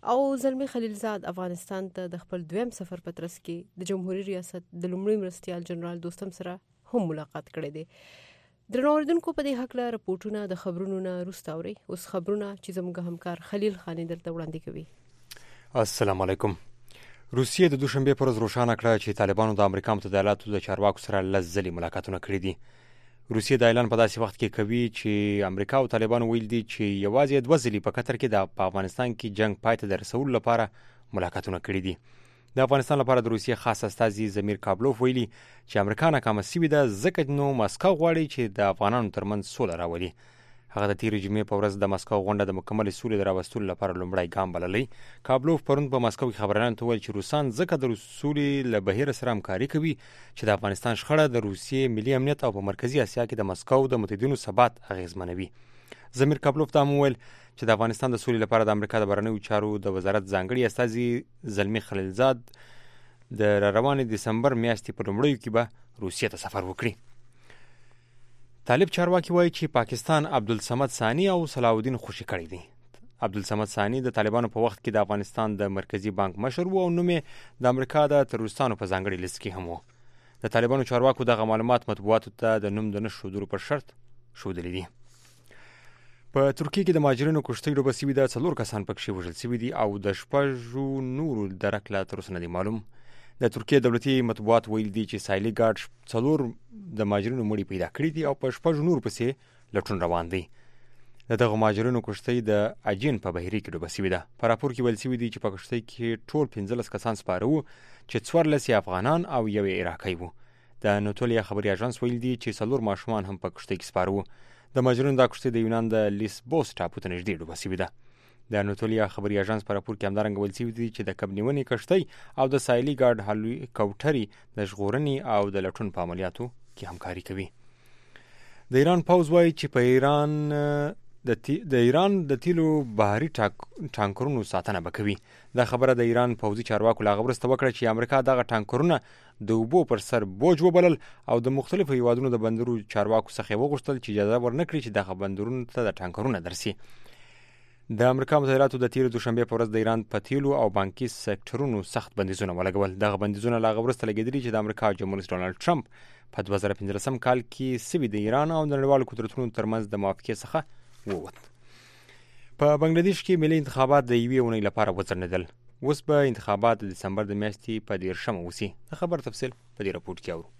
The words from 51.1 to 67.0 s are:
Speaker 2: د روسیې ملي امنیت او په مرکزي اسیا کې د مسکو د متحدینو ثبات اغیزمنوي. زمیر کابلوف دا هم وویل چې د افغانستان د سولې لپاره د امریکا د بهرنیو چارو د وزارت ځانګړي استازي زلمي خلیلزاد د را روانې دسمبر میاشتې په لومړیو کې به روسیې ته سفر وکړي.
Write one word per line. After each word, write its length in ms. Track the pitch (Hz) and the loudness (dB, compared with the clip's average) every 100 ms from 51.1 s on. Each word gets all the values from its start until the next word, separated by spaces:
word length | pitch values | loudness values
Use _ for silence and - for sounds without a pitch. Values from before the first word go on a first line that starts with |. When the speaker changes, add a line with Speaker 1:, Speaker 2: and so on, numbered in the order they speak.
| 156 151 | 4 4
Speaker 2:
د 100 | 120 107 | 2 -2
روسیې 440 | 95 - 135 135 110 | -6 -4 0 0 0
ملي 180 | 110 131 | 0 2
امنیت 260 | 135 147 127 | 2 0 0
او 40 | 98 | -2
په 80 | 98 | -4
مرکزي 340 | 98 123 143 | -2 0 0
اسیا 240 | 113 - 117 | 0 0 -2
کې 80 | 110 | -2
د 80 | 98 | -2
مسکو 300 | 92 - 131 135 | -4 2 4 4
د 100 | 123 104 | 2 0
متحدینو 340 | 101 127 135 - | 0 0 -2 -2
ثبات 340 | 101 120 - - 95 | 4 4 4 -10 -8
اغیزمنوي. 520 | 90 87 90 90 92 - - - - - - 123 | -8 -8 -8 -6 -8 -12 -20 -20 -20 -20 -16 0
زمیر 200 | 135 151 147 | 2 4 2
کابلوف 260 | 139 151 151 | 2 2 4
دا 100 | 143 | 4
هم 80 | 143 | 4
وویل 240 | 143 127 | 4 2
چې 440 | - - - - 113 | -10 -20 -20 -6 2
د 20 | 110 | 4
افغانستان 400 | 113 110 131 117 | 4 0 -2 -2
د 80 | |
سولې 160 | - 117 110 | 0 0 4
لپاره 160 | 113 | 4
د 120 | 107 104 | 4 2
امریکا 240 | 104 113 | 0 0
د 100 | 104 | 2
بهرنیو 300 | 101 107 107 98 | 0 0 -4 -2
چارو 240 | 107 107 104 | -2 0 -2
د 240 | 98 95 | -2 -2
وزارت 240 | 92 104 | 0 0
ځانګړي 380 | 95 98 92 127 120 | 0 -2 0 0 0
استازي 420 | - 123 113 120 120 - - 139 101 | 0 -2 0 0 -2 -4 -14 -8 -2
زلمي 260 | 98 110 - | 0 -2 -4
خلیلزاد 520 | 98 95 95 131 127 120 - - - - - - - - 101 | -6 -4 2 2 2 -4 -20 -20 -20 -20 -20 -20 -20 -16 0
د 180 | 104 104 | 4 6
را 80 | 101 101 | 6 4
روانې 280 | 131 139 123 107 | 4 2 0 -2
دسمبر 440 | - 110 131 127 | 0 2 2 2
میاشتې 260 | 117 110 - 113 | 0 0 -4 -8
په 60 | 98 | -4
لومړیو 280 | 98 143 131 | 2 2 2
کې 80 | - | 0
به 120 | 113 120 - - - | 0 0 -6 -20 -10
روسیې 260 | 98 - 113 | -8 -2 -4
ته 140 | 90 - | -4 -6
سفر 160 | 98 92 | -6 -6
وکړي. 400 | 92 117 98 | -4 -4 -4